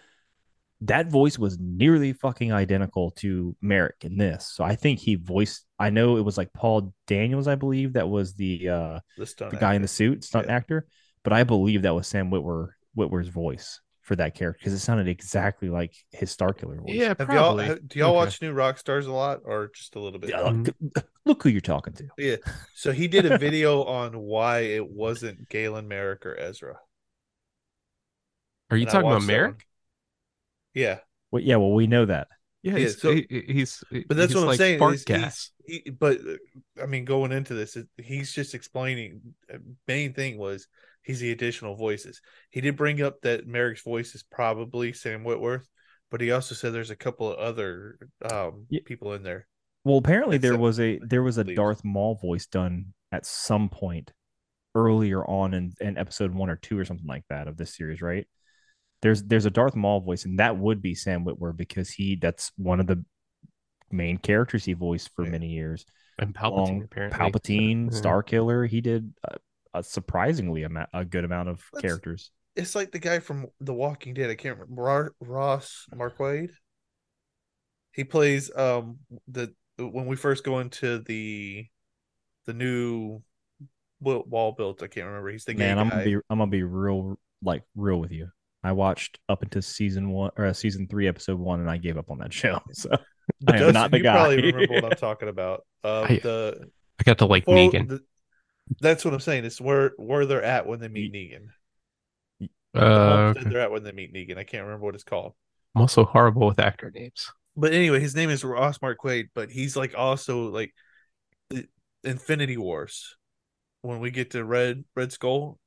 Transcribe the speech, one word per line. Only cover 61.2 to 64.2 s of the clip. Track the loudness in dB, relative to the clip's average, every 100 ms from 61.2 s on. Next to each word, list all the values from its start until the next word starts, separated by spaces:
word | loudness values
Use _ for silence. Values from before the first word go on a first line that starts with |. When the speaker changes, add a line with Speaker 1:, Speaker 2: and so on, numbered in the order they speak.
Speaker 1:
Witwer | -4 -6 -6 -8
because | -8 -6 -6
he, | -4 -4 0
that's | -2 -2 -8 -6
one | 0 2
of | 2
the | 0 -4 _ _ _ -20 _ _ _ _
main | -4 -2
characters | -2